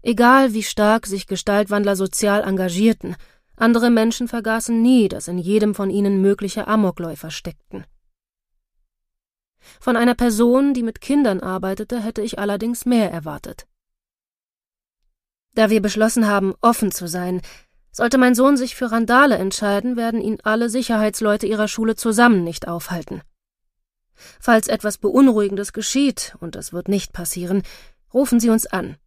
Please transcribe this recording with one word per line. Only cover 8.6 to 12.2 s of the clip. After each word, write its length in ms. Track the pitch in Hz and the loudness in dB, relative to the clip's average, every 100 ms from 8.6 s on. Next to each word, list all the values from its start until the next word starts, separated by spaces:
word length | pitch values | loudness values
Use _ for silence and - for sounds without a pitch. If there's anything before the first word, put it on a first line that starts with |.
| _ _ _ _ _ _ _ _ _ _ _ _ | _ _ _ _ _ _ _ _ _ _ _ _
Von 160 | - 233 | -2 2
einer 180 | 240 | 2
Person, 600 | 240 247 214 240 254 277 | 2 0 4 4 4 2
die 80 | 254 | 0
mit 180 | 226 - | -4 -8
Kindern 400 | - 294 254 190 | -2 0 2 0
arbeitete, 640 | 190 185 190 190 214 240 | -6 -6 -6 -6 -6 -6
hätte 180 | 214 220 | -6 -6